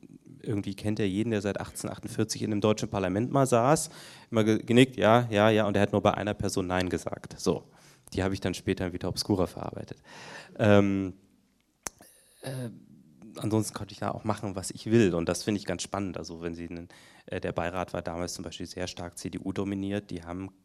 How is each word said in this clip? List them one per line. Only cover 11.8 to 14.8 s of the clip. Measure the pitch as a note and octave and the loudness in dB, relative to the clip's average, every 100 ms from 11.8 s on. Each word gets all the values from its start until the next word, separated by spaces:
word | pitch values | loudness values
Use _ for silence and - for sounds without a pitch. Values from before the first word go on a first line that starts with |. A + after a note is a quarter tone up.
| - - - _ _ _ | -14 -14 -20 _ _ _
äh, | C3 C3+ B2 F#2+ - - _ _ - - | -12 -8 -10 -12 -20 -20 _ _ -20 -6
ansonsten | A2 A2 G#2 | 0 2 0
konnte | - G2 | -6 -12
ich | - | -6
da | G#2 | -6
auch | - | -4
machen, | A2 G2+ G#2+ | -4 -4 -4
was | F#2 - | -6 -8
ich | - | -8